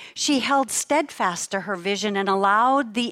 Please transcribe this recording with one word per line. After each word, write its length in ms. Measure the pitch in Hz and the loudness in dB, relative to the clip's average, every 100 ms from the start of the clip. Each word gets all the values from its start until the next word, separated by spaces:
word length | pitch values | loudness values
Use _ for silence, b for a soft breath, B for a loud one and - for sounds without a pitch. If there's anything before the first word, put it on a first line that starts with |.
| B | B
She 280 | - - 277 | -6 0 0
held 280 | 226 277 262 | 2 0 0
steadfast 800 | - - 294 294 - 196 170 - | -4 0 0 0 -2 -2 -2 -4
to 120 | 196 | -6
her 140 | 180 185 | -4 -4
vision 400 | 180 202 208 196 | -2 -2 -2 0
and 140 | 196 | 0
allowed 640 | 196 196 208 247 269 240 | 2 4 4 4 2 0
the 180 | 214 240 | -4 -4